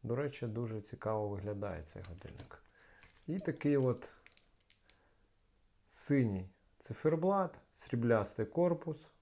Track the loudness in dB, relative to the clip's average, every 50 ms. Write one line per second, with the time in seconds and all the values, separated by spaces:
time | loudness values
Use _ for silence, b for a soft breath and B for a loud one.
0 | -2 -2 -2 -2 -2 -4 -4 -4 -6 -4 -4 -4 -4 -4 -4 -6 -8 -10 -14 -6
1 | -2 -2 0 0 0 -2 -4 -4 -4 -6 -6 -4 -4 -6 -6 -6 -10 -10 -12 -14
2 | -12 -12 -14 -14 -14 -16 -12 -12 -12 -14 -14 -20 -20 B B B B B B B
3 | B B B B B -6 -4 -4 -2 -2 -4 0 2 4 4 6 6 4 2 0
4 | -4 -16 -18 -20 -20 -20 -20 -20 -20 -20 _ _ _ _ -20 b b b b b
5 | b b b b b b b b _ _ _ _ _ _ _ _ _ _ -16 -14
6 | -2 2 4 4 4 4 2 -2 -4 -8 -14 _ _ _ _ _ -12 -12 -12 0
7 | 2 2 2 4 4 4 4 4 2 0 -2 -10 -20 _ _ -20 -8 -4 -2 2
8 | 4 6 6 6 4 2 -2 -4 -4 -2 2 4 4 4 4 2 -2 -6 -8 -8
9 | -10 -20 _ _